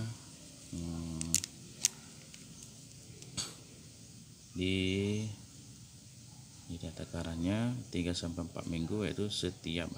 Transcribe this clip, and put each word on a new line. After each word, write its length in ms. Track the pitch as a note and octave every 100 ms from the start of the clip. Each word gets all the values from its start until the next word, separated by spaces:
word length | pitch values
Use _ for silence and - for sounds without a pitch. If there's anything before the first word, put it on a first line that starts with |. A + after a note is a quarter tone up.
| A2+ A2+ - - - - - F2
hmm, 560 | E2+ E2 E2 D#2+ E2 E2 - - - - - - - - - - - - - - - - - - - - - - - - - - - - - - -
di, 240 | F#2 F#2 F#2+ F#2 G2 G2+ G#2+ A2 G#2+ - - - - - - - - - - - - -
ini 80 | F2
takarannya 880 | E2+ E2 E2 F2 E2 E2 F2 G#2+ A#2+ B2 -
tiga 240 | F2+ E2+
sampai 320 | F2 E2+ E2
empat 240 | E2 - -
minggu, 400 | E2 E2 G#2 F2+
yaitu 240 | - G2+
setiap 560 | - F2+ - E2 E2 D#2+